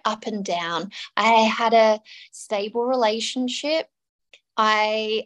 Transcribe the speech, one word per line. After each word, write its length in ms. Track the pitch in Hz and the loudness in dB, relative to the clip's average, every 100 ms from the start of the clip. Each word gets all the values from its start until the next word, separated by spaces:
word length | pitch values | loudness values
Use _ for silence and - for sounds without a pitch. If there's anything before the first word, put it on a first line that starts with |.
| 220 | 0
up 200 | 220 226 | -4 -8
and 200 | 208 196 | -6 -4
down. 460 | 175 170 170 196 - - - | -4 -2 -6 -6 -12 -8 0
I 140 | 220 226 | 4 6
had 320 | 220 220 226 | 4 2 2
a 260 | 226 220 214 - - - | 4 4 2 -4 -20 -20
stable 540 | - - 208 214 233 240 | -18 -6 -4 -4 -4 -2
relationship. 1040 | 262 220 226 226 254 254 247 294 320 - _ _ _ _ _ _ - | 0 0 0 -4 -4 -4 -4 -2 -4 -4 _ _ _ _ _ _ 0
I 720 | 214 214 214 220 214 220 | 2 2 0 -2 -2 -4